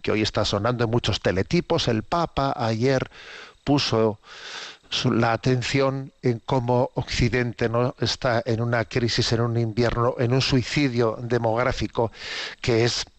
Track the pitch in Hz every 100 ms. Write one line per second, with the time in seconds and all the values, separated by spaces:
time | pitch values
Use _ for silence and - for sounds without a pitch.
0 | - 104 107 - 104 101 110 120 117 120
1 | - 98 113 92 98 170 - 165 - 110
2 | - 175 160 - 135 - 117 110 127 131
3 | 127 - - - - _ - 143 - 113
4 | 110 104 - - - - - - - -
5 | 131 110 117 113 131 127 113 135 135 135
6 | 135 - 131 117 - 135 120 123 135 -
7 | - - 120 123 120 - 117 117 123 -
8 | 117 - 131 117 - 113 120 117 107 139
9 | 120 - - 113 117 117 113 107 117 117
10 | 120 - 117 131 - 135 - - 139 120
11 | 117 110 120 120 117 113 127 - 110 -
12 | 117 - - - - - - 113 120 -
13 | -